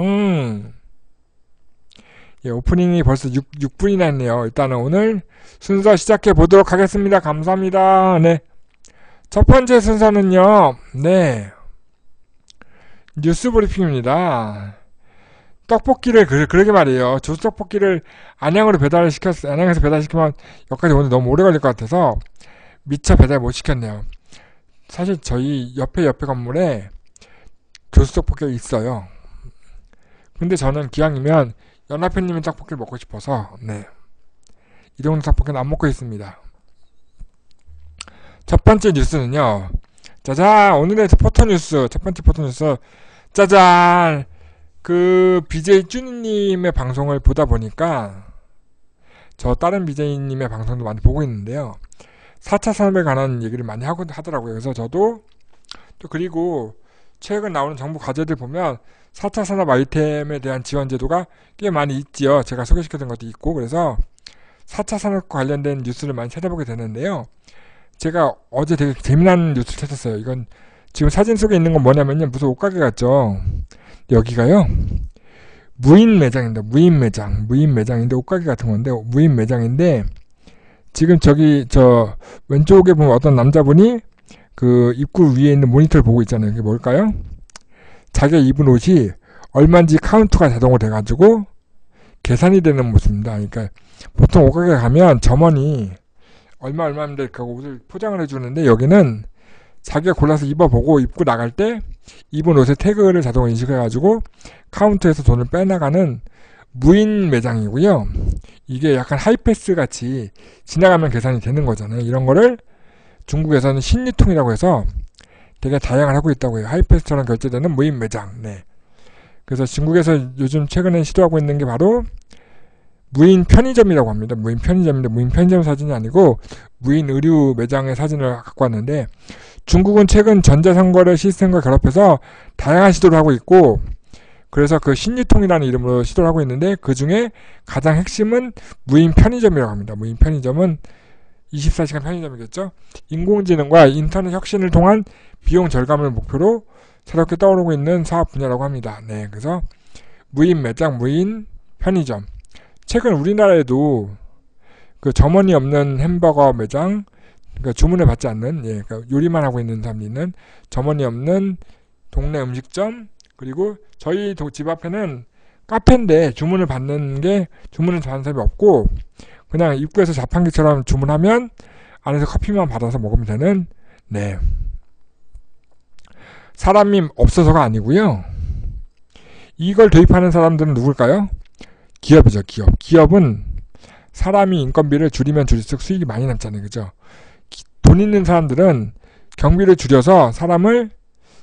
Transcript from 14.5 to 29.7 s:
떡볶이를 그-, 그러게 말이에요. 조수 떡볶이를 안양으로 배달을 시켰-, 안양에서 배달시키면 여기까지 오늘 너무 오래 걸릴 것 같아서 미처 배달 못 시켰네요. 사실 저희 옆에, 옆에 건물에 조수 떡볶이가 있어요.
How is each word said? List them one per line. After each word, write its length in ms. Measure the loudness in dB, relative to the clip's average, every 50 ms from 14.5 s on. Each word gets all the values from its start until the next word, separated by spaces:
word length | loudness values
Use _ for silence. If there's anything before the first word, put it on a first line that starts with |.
| -10 -12 -14 -16 -18 -20 -20 _ -20 _ -20 _ _ -20 _ _ _ _ _ -20 -20 _ _
떡볶이를 600 | -2 -2 -2 0 -2 -2 -2 0 2 4 4 4
그-, 200 | 4 2 0 0
그러게 240 | 2 2 2 4 4
말이에요. 480 | 4 4 4 2 2 0 0 0 -2 -2
조수 200 | -4 -6 -8 -6
떡볶이를 640 | -6 -6 -6 -6 -8 -8 -4 -2 0 0 0 -2 -6 -12 -20 -20 -20 -20 _
안양으로 420 | _ -4 0 0 2 2 2 2 2
배달을 320 | 2 2 2 2 2 2
시켰-, 340 | 0 -2 -4 -6 -6 -6 -6
안양에서 360 | -6 -4 0 0 0 2 2
배달시키면 520 | 0 0 0 0 -2 -2 -2 -2 -2 -2 -2 -6 -14 -20 -20 -20 -14 -12
여기까지 240 | -6 -2 2 2 2
오늘 140 | 2 2 2
너무 200 | 0 0 0 0
오래 120 | 2 4
걸릴 160 | 4 4 2 2
것 100 | 0 -2
같아서 500 | -2 -2 -6 -4 -2 0 0 0 0 -4 -8 -10 -16 -20 -20 -20 -20 _ -20 -20 _ _ _
미처 320 | -10 -10 -4 2 4 6
배달 240 | 6 6 6 4 0
못 100 | -2 -4
시켰네요. 540 | -6 -6 -4 -4 -4 -4 -6 -8 -10 -10 -12 -14 -14 -16 _ -20 -20 -20 -20 _ _ _ _ _ _ _ _ _
사실 300 | -10 -8 -6 -6 -6 -6
저희 560 | -6 -6 -4 -4 -4 -4 -4 -6 -8 -8 -8
옆에, 300 | -10 -10 -6 -4 -2 -2
옆에 200 | -2 -2 -4 -6
건물에 640 | -8 -8 -8 -8 -6 -4 -2 -2 -2 -4 -6 -10 -14 -20 -20 _ -20 _ _ _ _ _ _ _ -20 -20 _ _ _ -20 _ _ -4
조수 240 | -2 0 0 0 -2
떡볶이가 380 | -6 -4 -4 -6 -6 -8 -8
있어요. 560 | -8 -10 -8 -8 -8 -6 -6 -8 -8 -10 -12 -16 -20 -20 -20 -20 -20 -20 -20 -20 -20 -20 -20 -20